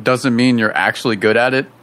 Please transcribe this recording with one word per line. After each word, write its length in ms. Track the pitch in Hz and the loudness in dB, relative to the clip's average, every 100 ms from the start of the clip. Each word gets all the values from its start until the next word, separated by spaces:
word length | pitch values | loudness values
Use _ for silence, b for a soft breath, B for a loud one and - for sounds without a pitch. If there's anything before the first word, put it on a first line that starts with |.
doesn't 340 | - 127 135 117 | -2 0 0 2
mean 220 | 127 120 | 2 2
you're 180 | 107 - | 0 0
actually 400 | 98 - 131 107 | -2 -2 -4 0
good 220 | 107 110 | 0 2
at 160 | 123 | 2
it 140 | 131 139 - | 0 -4 -10